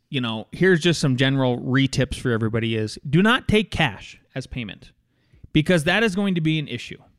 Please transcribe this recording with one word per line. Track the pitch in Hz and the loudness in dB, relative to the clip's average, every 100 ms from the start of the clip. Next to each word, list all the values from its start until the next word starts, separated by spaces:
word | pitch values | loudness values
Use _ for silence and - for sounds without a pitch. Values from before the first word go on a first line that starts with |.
| _ | _
you | 135 | -6
know, | 120 110 - | -6 -6 -10
here's | - 185 175 | 0 2 4
just | 175 160 | 2 2
some | 147 123 | 0 2
general | 131 135 131 123 | 2 2 0 0
re-tips | 139 131 135 - 127 - | 0 0 2 0 -2 -2
for | 131 | -2
everybody | 113 113 113 113 113 | 0 0 -2 -2 -2
is, | 107 - 143 | -4 -8 0
do | 143 | 2
not | 214 262 - | 4 2 2
take | 214 202 | 0 0
cash | - 151 107 - - _ | 0 -2 -2 -16 -20 _
as | 135 127 | -12 -10
payment, | 135 107 87 - _ _ _ _ _ - | -10 -10 -12 -20 _ _ _ _ _ -2
because | 151 147 180 147 | 0 4 2 2
that | 190 | 0
is | 226 185 | 0 0
going | 202 175 | 0 0
to | |
be | 156 156 | 0 0
an | 147 | -4
issue. | 120 - - - | -8 -10 -16 -20